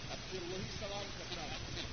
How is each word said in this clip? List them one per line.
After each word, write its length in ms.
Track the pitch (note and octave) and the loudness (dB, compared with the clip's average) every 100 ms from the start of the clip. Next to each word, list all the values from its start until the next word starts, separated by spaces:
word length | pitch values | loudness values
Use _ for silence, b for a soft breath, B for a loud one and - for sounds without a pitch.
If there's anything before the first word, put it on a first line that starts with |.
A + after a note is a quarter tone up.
| - | 0
اب 200 | - - | -2 0
پھر 80 | F#3 | 0
وہی 300 | F3 F#3 G#3 G3+ | 2 2 0 0
سوال 260 | G#3 G3+ G3 F#3+ | 0 2 0 -2
کرتا 240 | E3 F3 | -2 0
ہوں، 400 | D3 - - E3+ D3+ | 0 0 0 0 0